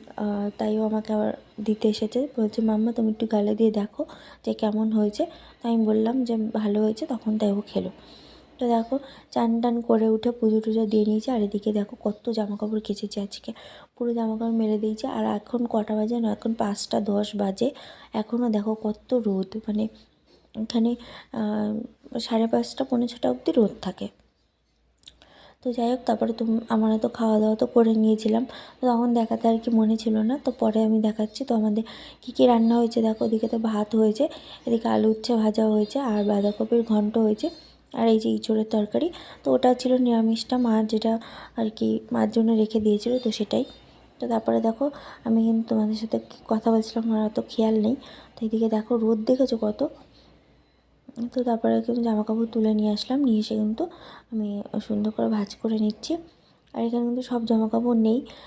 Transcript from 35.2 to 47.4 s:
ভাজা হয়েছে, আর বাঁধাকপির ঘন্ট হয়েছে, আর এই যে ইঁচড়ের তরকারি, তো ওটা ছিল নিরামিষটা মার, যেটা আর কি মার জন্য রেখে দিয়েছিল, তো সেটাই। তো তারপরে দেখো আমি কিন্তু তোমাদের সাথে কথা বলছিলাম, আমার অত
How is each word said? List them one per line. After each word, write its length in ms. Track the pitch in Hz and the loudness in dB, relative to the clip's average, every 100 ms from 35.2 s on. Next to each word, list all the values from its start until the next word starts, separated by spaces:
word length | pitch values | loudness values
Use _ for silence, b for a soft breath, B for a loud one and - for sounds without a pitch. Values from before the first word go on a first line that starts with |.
| 233 233 | 0 2
ভাজা 300 | 214 214 220 | 2 2 2
হয়েছে, 320 | 214 208 277 | 4 2 -2
আর 220 | 262 208 202 | 0 0 2
বাঁধাকপির 560 | 202 202 208 220 233 | 2 0 0 2 2
ঘন্ট 340 | 226 214 214 226 | 4 2 2 2
হয়েছে, 300 | 214 214 330 - B B _ | 2 0 -4 -6 B B _
আর 140 | - 226 | 0 2
এই 120 | 220 | 4
যে 100 | 226 | 2
ইঁচড়ের 380 | 214 - 220 214 | -2 0 0 2
তরকারি, 380 | 220 208 233 339 B B B | 0 0 0 -2 B B B
তো 40 | 277 | 0
ওটা 180 | 254 254 | 4 4
ছিল 180 | 247 247 254 | 2 2 2
নিরামিষটা 580 | 247 226 226 226 - 254 | 4 2 2 0 -2 0
মার, 260 | 240 220 220 | 2 2 2
যেটা 260 | 220 226 226 B B B - | 0 0 -2 B B B -4
আর 100 | 220 | -4
কি 180 | - 220 220 - | -2 -2 -2 -2
মার 160 | 233 214 | -2 0
জন্য 180 | 226 226 | 2 2
রেখে 280 | 226 214 220 | 2 2 2
দিয়েছিল, 340 | 214 208 233 254 | 2 2 0 0
তো 100 | 233 | -2
সেটাই। 320 | - 208 220 277 B B B - _ | -4 -2 -2 -2 B B B -20 _
তো 40 | 240 | -4
তারপরে 340 | 226 226 226 | -2 0 2
দেখো 240 | 226 226 285 285 B B | 0 0 -4 -4 B B
আমি 160 | 226 226 | 0 2
কিন্তু 200 | 226 226 226 | 4 0 0
তোমাদের 280 | 220 214 214 | 0 0 -2
সাথে 220 | 220 226 - - - | -4 -4 -4 -18 -4
কথা 200 | 220 233 | -2 2
বলছিলাম, 320 | 226 214 233 226 | 2 0 -4 -2
আমার 160 | 220 214 | 0 0
অত 120 | 220 | -4